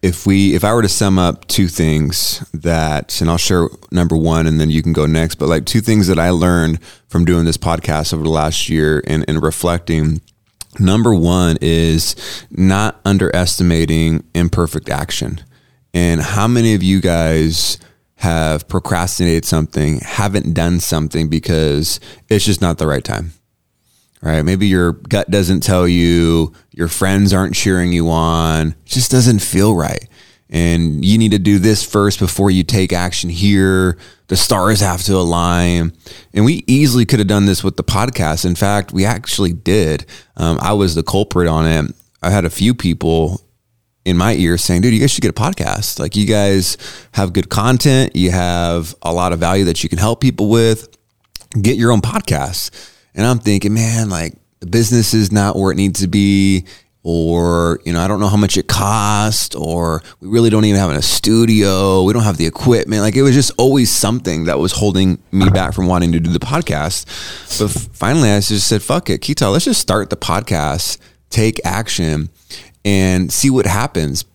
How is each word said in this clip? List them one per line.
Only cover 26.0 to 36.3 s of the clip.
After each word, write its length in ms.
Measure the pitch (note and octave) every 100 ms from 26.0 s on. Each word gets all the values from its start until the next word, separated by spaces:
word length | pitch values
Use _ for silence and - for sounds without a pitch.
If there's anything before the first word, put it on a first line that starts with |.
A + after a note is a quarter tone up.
| E2+ E2+ E2 E2 D#2 - _
your 160 | - E2
friends 440 | - F#2+ G2 G2+
aren't 220 | F#2 F#2
cheering 380 | - G#2 F#2 F2
you 180 | F2 E2
on, 600 | E2 E2 E2 E2 D#2+ D#2+
it 160 | - -
just 260 | C3 B2
doesn't 260 | B2+ A#2+ A2
feel 380 | - F#2 G2+ F#2+
right. 320 | D#2 - - _ - _ _
And 540 | E2 E2+ E2+ E2 D2+
you 140 | E2+ A2
need 120 | A2
to 80 | G2+
do 220 | F#2 G2+
this 240 | G2+ G#2+
first 340 | - G#2+ G2+ -
before 320 | F2 - G2
you 140 | F#2
take 280 | E2+ G2 F#2
action 380 | F2 F2+ - F2
here. 680 | E2+ G2+ G2 F#2+ F#2+ F#2 F2 - _ _
The 100 | -
stars 440 | - G#2 F#2 G#2
have 220 | G2 F2
to 100 | F2
align. 760 | F#2+ F2 F2 E2+ F2 F2 F2 E2 - - - _